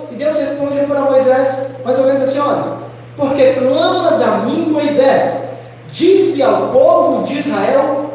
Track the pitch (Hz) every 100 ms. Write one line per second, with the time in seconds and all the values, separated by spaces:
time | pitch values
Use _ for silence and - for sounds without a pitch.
0 | - 247 302 302 277 285 285 277 285 277
1 | 277 262 254 262 269 - - - 247 262
2 | 262 277 269 277 285 - - - - -
3 | - - 277 285 262 262 254 302 349 370
4 | 339 320 226 208 226 311 330 302 285 285
5 | 269 - - - - - - - - -
6 | 349 392 - 277 254 214 - 247 311 -
7 | - - - 285 294 202 196 269 285 277
8 | -